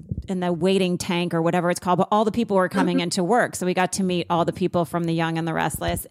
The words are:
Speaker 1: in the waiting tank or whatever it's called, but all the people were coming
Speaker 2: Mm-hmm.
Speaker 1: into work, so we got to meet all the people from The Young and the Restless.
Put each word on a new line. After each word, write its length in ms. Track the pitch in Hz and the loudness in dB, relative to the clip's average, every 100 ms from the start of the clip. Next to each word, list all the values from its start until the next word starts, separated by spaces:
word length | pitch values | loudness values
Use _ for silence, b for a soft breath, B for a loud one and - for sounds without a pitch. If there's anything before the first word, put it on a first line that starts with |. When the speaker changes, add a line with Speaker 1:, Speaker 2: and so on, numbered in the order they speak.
| - - - | -10 -8 -6
Speaker 1:
in 140 | 185 | -4
the 120 | 180 | -2
waiting 420 | 170 185 196 185 180 | 0 2 2 2 0
tank 380 | - 175 175 | -2 -2 0
or 80 | 165 | 0
whatever 260 | 165 180 175 | 2 2 0
it's 80 | 175 | 0
called, 200 | 185 175 | 0 2
but 100 | 190 | 2
all 140 | 214 | 2
the 80 | 214 | 2
people 240 | 233 226 196 | 0 0 2
were 120 | 180 | 2
coming 260 | 196 175 180 | 2 2 0
Speaker 2:
Mm-hmm. 60 | |
Speaker 1:
into 200 | 175 196 | 0 0
work, 300 | 175 240 175 - | 2 2 2 0
so 100 | 180 | -2
we 80 | |
got 180 | 180 180 | 0 0
to 100 | - | 0
meet 240 | 190 175 - | 0 0 0
all 160 | 170 170 | 0 0
the 60 | |
people 320 | - 180 180 170 | 0 0 0 -2
from 180 | 170 | -2
The 80 | 170 | -2
Young 240 | 165 165 165 | 0 0 -2
and 100 | 165 | -2
the 80 | |
Restless. 520 | 160 160 - 170 175 - | -2 -2 -2 -4 -6 -8